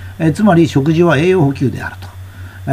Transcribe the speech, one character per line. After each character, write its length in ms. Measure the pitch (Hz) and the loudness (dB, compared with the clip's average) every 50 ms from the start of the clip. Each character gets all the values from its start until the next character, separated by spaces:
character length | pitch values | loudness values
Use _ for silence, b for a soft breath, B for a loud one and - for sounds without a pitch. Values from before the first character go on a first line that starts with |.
| B B B - | B B B -2
え 100 | 160 165 | 0 0
ー、 40 | - | 2
つ 100 | - 214 | 2 2
ま 120 | 202 170 | 4 4
り 120 | 165 165 | 4 4
食 260 | - - 139 135 165 156 | 4 2 0 0 2 2
事 100 | 165 175 | 2 2
は 140 | 170 143 | 2 2
栄 120 | 135 170 185 | 2 2 2
養 120 | 185 185 | 2 2
補 120 | 143 139 135 | 2 0 0
給 180 | - 143 113 | -2 -2 -4
で 120 | 95 95 - | -4 -6 -10
あ 60 | - | -12
る 60 | - - | -12 -14
と。 60 | - - - - B B B B B B B B B | -16 -18 -18 -18 B B B B B B B B B
え 20 | 135 | -2